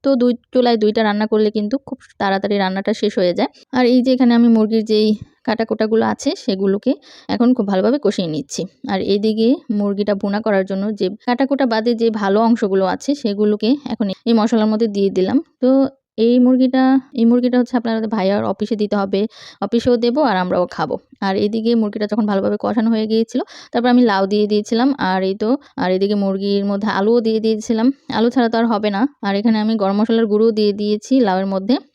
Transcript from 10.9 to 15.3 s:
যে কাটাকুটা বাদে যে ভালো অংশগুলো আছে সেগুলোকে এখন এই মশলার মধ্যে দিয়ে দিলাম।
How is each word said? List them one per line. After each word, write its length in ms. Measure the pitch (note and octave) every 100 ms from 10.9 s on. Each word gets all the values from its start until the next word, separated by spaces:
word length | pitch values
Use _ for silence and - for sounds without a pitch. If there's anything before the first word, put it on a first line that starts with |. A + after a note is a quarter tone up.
| G#3
যে 60 | F#3 G#3 -
কাটাকুটা 380 | A#3+ C4+ C#4 C4+
বাদে 180 | A3 A3+ A3+
যে 60 | A3+ A3
ভালো 180 | G3 G3+ A3+
অংশগুলো 380 | A#3 G#3 F#3+ F#3 F#3
আছে 160 | - C#4+
সেগুলোকে 480 | A3 G3+ G#3 G#3 G#3+ D4 -
এখন 120 | A3+ G3+ F#3 A#3
এই 40 | A3+
মশলার 300 | G#3+ A#3 G#3+
মধ্যে 160 | A3 A3+ G3+
দিয়ে 140 | G3 F#3
দিলাম। 200 | F#3